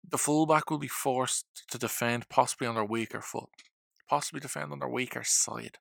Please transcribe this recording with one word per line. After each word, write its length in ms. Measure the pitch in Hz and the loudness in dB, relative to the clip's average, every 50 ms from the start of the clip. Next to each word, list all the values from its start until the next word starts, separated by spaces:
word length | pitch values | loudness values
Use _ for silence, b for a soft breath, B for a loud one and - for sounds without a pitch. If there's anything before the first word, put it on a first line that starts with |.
| _ - | _ -4
the 100 | - 139 | -2 -2
fullback 520 | - - 147 151 156 156 160 156 151 - | 2 4 6 4 6 6 6 4 4 2
will 80 | 156 147 | -4 -4
be 80 | 147 | -4
forced 600 | 127 - - - 139 127 127 127 123 - - - _ _ - - - | -6 -6 -2 0 0 2 2 0 0 -2 -4 -4 _ _ -20 -14 -10
to 80 | - 127 | -6 -4
defend 500 | 127 113 - - 120 117 120 120 117 _ | -4 -4 -2 0 0 2 2 0 -2 _
possibly 400 | - - 127 - - _ 135 120 | 2 4 4 4 2 _ -2 -2
on 80 | 117 | 0
their 80 | 113 107 | 0 0
weaker 360 | 104 110 113 113 - - 107 | 0 0 -2 -2 -4 -6 -10
foot, 300 | 107 - - - - - _ - - _ _ _ _ _ _ _ _ _ | -10 -6 -8 -8 -8 -10 _ -20 -20 _ _ _ _ _ _ _ _ _
possibly 320 | 139 147 143 - - 147 | 0 0 0 -2 -8 -8
defend 320 | - 139 - 147 147 147 147 | -8 -8 -6 -6 -6 -6 -6
on 60 | 143 | -6
their 100 | 135 127 | -6 -4
weaker 340 | 120 123 127 123 - 127 123 | -2 -2 -2 -2 -4 -6 -2
side 540 | - - - - - 110 117 117 117 - - | 2 2 2 2 0 -2 -8 -10 -10 -14 -18